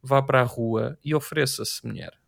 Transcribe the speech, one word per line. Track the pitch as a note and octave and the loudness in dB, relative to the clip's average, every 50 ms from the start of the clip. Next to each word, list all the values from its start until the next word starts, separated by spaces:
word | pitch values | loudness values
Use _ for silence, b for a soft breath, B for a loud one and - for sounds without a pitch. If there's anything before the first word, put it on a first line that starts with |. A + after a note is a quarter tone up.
vá | - B2+ C#3 C3+ | 0 4 4 4
para | C3+ C3+ C#3 C3 | 4 4 4 4
a | B2 | 4
rua | A#2+ - - A#2 A2+ A2+ A2 A2+ B2 D3+ _ _ | 2 0 -4 -2 0 0 0 0 -2 -4 _ _
e | D3 D#3 | -2 -2
ofereça-se, | D3+ C#3 - - D3+ C#3+ C3 - - A2+ - - - - | -2 -2 -2 -2 0 0 0 0 -4 -6 -6 -8 -8 -8
mulher. | A#2 A2 - E2 E2 _ _ _ | -10 -10 -8 -10 -14 _ _ _